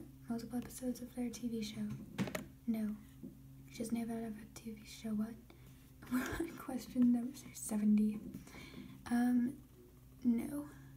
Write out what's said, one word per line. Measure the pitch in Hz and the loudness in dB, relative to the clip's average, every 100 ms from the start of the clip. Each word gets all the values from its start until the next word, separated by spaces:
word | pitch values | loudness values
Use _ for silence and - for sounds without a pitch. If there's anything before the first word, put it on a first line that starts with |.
| - - - | -6 -10 -4
multiple | 233 226 247 | -4 -2 -4
episodes | - - 254 247 | -4 -4 -2 -2
of | 240 | -4
their | - 240 | -4 -4
T | 220 240 | -2 -2
V | 226 | -2
show? | 214 214 208 - - - - - - - - | -2 -2 -4 -4 -6 -2 0 -2 -6 -6 0
No. | 220 214 214 - - - - - - - | 2 0 -2 -10 -14 -14 -12 -16 -16 -12
She | - | -6
doesn't | 226 233 | -2 0
have | 233 | 0
out | 226 | -2
of | 226 | -4
a | 214 - - | -6 -10 -12
T | 226 | -10
V | 214 - | -10 -12
show, | - 226 | -8 -2
what? | 214 220 247 - - - | 0 0 -4 -14 -18 -18
<laughs> | - - - - | -18 -18 -16 -2
We're | 254 | 0
on | - - 339 - | 0 -2 -2 -4
question | - 254 - 254 247 | -6 -6 0 6 8
number | 240 240 - - | 8 2 -6 -12
seventy. | - - 214 208 214 214 214 - - - - - - - - - | -10 -2 4 8 8 8 4 -4 -10 -12 -14 -14 -12 -12 -10 0
Um, | 240 247 247 240 - - - - - - - | 4 6 6 4 0 -12 -20 -20 -20 -20 0
no. | 247 233 - 294 294 - - | 4 4 4 -4 -6 -10 -16